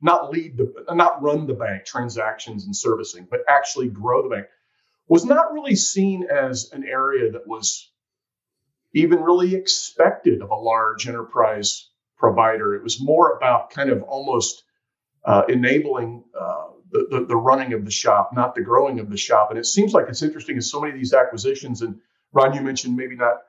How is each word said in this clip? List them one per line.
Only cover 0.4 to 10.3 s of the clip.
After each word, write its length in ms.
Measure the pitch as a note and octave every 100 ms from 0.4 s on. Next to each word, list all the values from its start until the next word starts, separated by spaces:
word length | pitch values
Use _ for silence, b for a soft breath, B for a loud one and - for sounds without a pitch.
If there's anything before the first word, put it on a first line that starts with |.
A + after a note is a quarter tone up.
| D#3+ B2
the, 380 | - - -
not 280 | E3+ E3+ -
run 240 | D3 D3+ D3
the 80 |
bank 300 | B2 A2 G2
transactions 800 | - B2+ A#2+ A2+ A2 A2 A#2 G#2+
and 100 | F#2+
servicing, 520 | G2 A#2+ A2 G#2 F2+ F#2
but 100 | B2 -
actually 420 | C#3+ - C3+ B2+
grow 340 | G2+ A#2 C3
the 60 | C3+
bank, 180 | G#2 - _ _ _ _ _ -
was 200 | E3 B3
not 260 | D#4 D#4+
really 240 | D4+ C#4 G3+
seen 520 | - G3 G3 F#3+ F3
as 400 | C#3+ C3 B2+ -
an 120 | C#3
area 480 | C3+ C3 C3+ C3+ A2+
that 140 | A#2 G#2+
was 440 | A2 - - - _ _ _ _ _ _ _ _ _ _
even 260 | D3+ E3 E3+
really 340 | E3 F3+ F3+
expected 840 | F#3 F#3 - - - E3+ - -